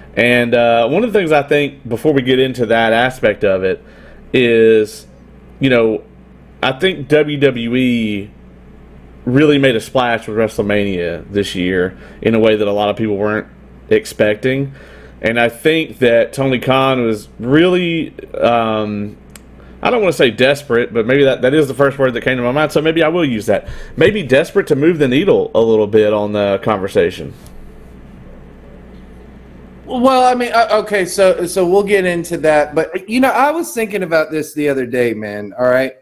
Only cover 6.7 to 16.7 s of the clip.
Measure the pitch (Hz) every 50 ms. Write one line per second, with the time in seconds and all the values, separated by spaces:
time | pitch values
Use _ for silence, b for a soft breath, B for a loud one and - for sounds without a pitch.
6.7 | 139 135 185 190 185 147 135 - 147 151 151 147 147 143 143 135 123 117 117 117
7.7 | 120 127 131 127 120 117 113 107 104 101 101 - - - - - - - - -
8.7 | - - - - - - - - - - - 127 123 139 156 147 147 139 135 135
9.7 | 120 110 - - - 135 123 120 117 110 - - 107 110 113 107 - - 107 101
10.7 | 104 104 101 101 95 90 85 85 85 80 - - 101 101 98 - - 92 90 90
11.7 | 92 90 90 92 - B B B B B B 113 113 113 110 110 110 107 107 101
12.7 | 101 104 104 104 101 101 113 107 104 98 104 107 107 107 - - - - - -
13.7 | - - - - 107 110 - - - - 110 104 107 104 - 131 131 135 139 139
14.7 | 139 B B B B B B B B B - 117 117 120 117 117 - - - 156
15.7 | 160 160 156 - 107 - 127 120 117 117 110 - - - 135 135 131 120 - 131